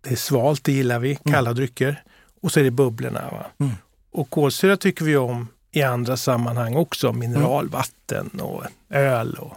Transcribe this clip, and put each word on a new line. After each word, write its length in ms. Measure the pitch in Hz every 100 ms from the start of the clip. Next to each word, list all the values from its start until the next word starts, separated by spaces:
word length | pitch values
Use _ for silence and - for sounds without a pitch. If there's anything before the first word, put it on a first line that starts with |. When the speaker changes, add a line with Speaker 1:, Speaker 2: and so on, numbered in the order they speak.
Speaker 1:
det 100 | -
är 60 | 127
svalt, 480 | - 131 127 147
det 80 | -
gillar 260 | 139 127 120
vi, 100 | 127 139
Speaker 2:
Mm. 100 | -
Speaker 1:
kalla 180 | 147 120
drycker. 500 | 120 135 - 131 147 _ _ _ _
Och 100 | 180
så 80 | -
är 40 |
det 60 | 135
bubblorna, 500 | 123 135 113 123 -
va? 260 | - - - _ 143
Speaker 2:
Mm. 60 | 101 _ _ _
Speaker 1:
Och 180 | - 143
kolsyra 460 | - 143 - 190 196
tycker 280 | 196 180
vi 120 | 160 143
om 320 | 123 123 117 _ _
i 100 | 156
andra 340 | 135 123 120 127
sammanhang 600 | - 120 117 120 113 131
också. 320 | 170 - 131
Speaker 2:
Mm. 100 | 117
Speaker 1:
Mineralvatten 1080 | 120 135 143 139 - - - _ - - - -
och 200 | - - - - _
öl 440 | 143 139 123 117 -
och 120 | -